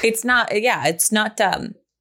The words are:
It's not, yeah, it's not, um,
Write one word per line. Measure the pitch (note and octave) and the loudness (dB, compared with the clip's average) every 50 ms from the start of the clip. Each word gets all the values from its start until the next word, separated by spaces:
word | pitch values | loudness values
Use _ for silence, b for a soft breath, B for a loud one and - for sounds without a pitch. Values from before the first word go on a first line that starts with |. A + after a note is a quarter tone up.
| - | 0
It's | A3+ A3 A3+ - | 0 0 0 0
not, | A#3+ B3+ B3 A3+ - - G#3+ | 0 2 2 2 0 -2 0
yeah, | G#3+ B3 A3 D#3+ C3+ D3 | 0 0 0 2 0 -2
it's | E3 E3+ - - G#3+ | 0 0 0 0 2
not, | G#3+ G#3+ G#3+ G#3+ - | 0 0 -2 0 0
um, | G#3+ F#3 F3 - - - - - _ _ _ _ | 0 0 0 -2 -6 -10 -14 -16 _ _ _ _